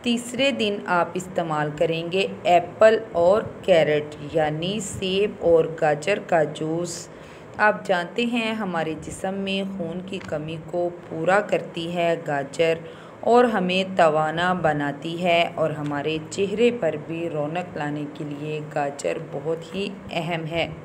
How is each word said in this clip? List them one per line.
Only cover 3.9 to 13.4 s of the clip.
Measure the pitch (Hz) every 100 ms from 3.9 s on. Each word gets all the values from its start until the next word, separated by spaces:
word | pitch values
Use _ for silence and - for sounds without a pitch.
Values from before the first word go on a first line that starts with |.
| 151 151 - 147
यानी | 170 151 156 175 214
सेब | - - 190 190 208 -
और | 170 165 156 160
गाजर | 156 147 196 208
का | - 170 151
जूस। | 151 156 165 175 - - - - - - -
आप | 208 196 -
जानते | 180 170 196
हैं | 240 240 226
हमारे | 220 196 170 160 156
जिस्म | 156 - 190
में | 196 196 196 196 196
खून | 165 180
की | 180 190
कमी | - 156 156 165
को | 160 175 175 175
पूरा | - 160 165 196
करती | 208 170 - 170 165
है | 175 170 165
गाजर | 160 143 139 - 165 165 - - - - -
और | 240